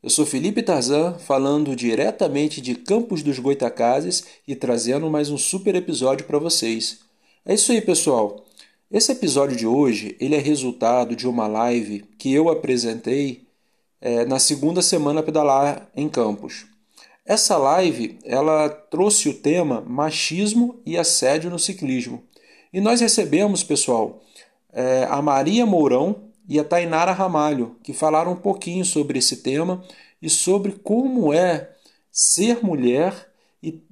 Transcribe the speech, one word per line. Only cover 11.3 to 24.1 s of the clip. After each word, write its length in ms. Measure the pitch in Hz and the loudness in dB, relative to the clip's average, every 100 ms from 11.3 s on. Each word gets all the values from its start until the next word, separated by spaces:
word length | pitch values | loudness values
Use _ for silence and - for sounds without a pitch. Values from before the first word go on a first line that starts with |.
| 117 107 | -2 -2
live 600 | 107 120 120 104 104 - _ | 0 0 0 -2 -10 -12 _
que 140 | 135 | 0
eu 160 | 139 165 | 2 2
apresentei, 1000 | 160 139 123 117 110 - 135 139 123 _ _ _ _ _ _ | 0 0 0 0 -4 -2 -2 -2 -6 _ _ _ _ _ _
é, 240 | 120 117 | -2 -2
na 140 | 120 131 | 0 0
segunda 420 | - 143 147 175 | 0 0 0 0
semana 420 | 170 175 147 156 | 0 0 0 0
Pedalar 640 | 156 156 147 135 143 - - | 0 2 4 4 2 -2 -10
em 140 | - 151 | -6 -4
Campos. 560 | 131 110 104 - - - _ _ _ - _ - | 0 -2 -2 -10 -16 -20 _ _ _ -20 _ -2
Essa 320 | 214 - 175 | 0 2 4
live, 600 | 135 170 185 123 113 - | 4 4 2 0 -6 -8
ela 460 | - 127 151 156 151 | -4 0 2 2 0
trouxe 580 | - _ 156 202 202 151 | -4 _ 0 2 2 0
o 60 | |
tema 480 | - - 175 156 117 | 0 0 2 0 -2
machismo 960 | - 127 151 151 - 165 208 226 240 - - | -4 -4 -2 -2 -4 -2 0 2 0 -2 -6
e 100 | 170 | -2
assédio 540 | 156 - 131 151 175 | 0 2 2 0 -2
no 80 | 175 | -4
ciclismo. 640 | - 190 139 131 120 120 _ _ _ - _ | -4 -4 -4 -4 -4 -12 _ _ _ -20 _
E 80 | 185 | -2
nós 220 | 208 233 | 2 2
recebemos, 600 | 233 226 165 151 208 185 | 2 2 2 2 2 0
pessoal, 600 | - 143 - 120 104 | 0 -2 2 0 0